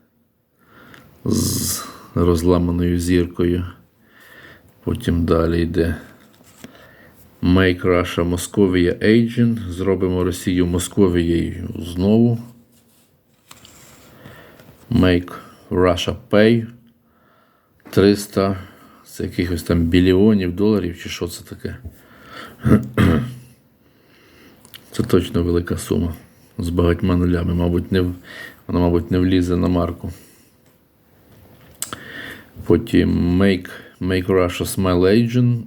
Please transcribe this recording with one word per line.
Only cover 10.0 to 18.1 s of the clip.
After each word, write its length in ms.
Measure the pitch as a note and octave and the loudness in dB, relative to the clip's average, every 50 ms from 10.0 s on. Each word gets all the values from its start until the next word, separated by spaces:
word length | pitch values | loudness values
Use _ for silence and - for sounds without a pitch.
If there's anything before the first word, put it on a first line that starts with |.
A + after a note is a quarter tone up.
| G2 F#2 F2+ F2+ F2+ | 0 0 0 0 0
Росію 420 | F2+ F2 - - G2+ F2+ F2+ F2 | -2 -4 -4 -4 -2 0 0 0
Московією 1000 | F2 F2 F2+ - - - - G2+ F#2 F2 F2 E2+ E2 E2 E2 D#2+ - F2+ F2 - - - - | 0 0 -2 -4 -2 0 2 2 4 4 2 0 0 0 0 -2 -4 -6 -8 -10 -10 -10 -10
знову. 600 | E2 E2+ E2+ F2 F#2+ G2+ G#2+ A2+ A#2 A#2+ A#2 A2+ - - - - - _ _ _ _ _ _ _ _ _ _ _ _ _ _ _ _ - - - - - - - - - - - - - - - - - - - - - - - - - - - - - | -10 -8 -4 -2 2 2 4 4 4 2 2 -2 -6 -12 -20 -20 -20 _ _ _ _ _ _ _ _ _ _ _ _ _ _ _ _ -20 -20 -20 -20 -20 -20 -20 -20 -20 -20 -20 -20 -20 -20 -20 -20 -20 -20 -20 -20 -20 -20 -20 -20 -20 -20 -20 -8 -2
Make 420 | - A#2 F#2 F#2 F2+ F2 F2 - - - - - - - - - | 0 2 4 4 4 2 0 -4 -12 -16 -18 -20 -20 -20 -12 -6
Russia 460 | F#2 F2+ F2+ F2+ E2+ F2 - - F2 - - - | -2 0 2 2 2 0 -2 -6 -6 -8 -4 0
Pay, 360 | - G#2 G#2+ A2+ A#2 A#2 A2 - - - _ _ _ _ _ _ _ _ _ _ _ _ _ _ _ _ _ _ _ _ _ - | 2 4 6 6 4 2 0 -4 -10 -18 _ _ _ _ _ _ _ _ _ _ _ _ _ _ _ _ _ _ _ _ _ -4
триста, 680 | - - F#2+ G2+ | 2 4 4 4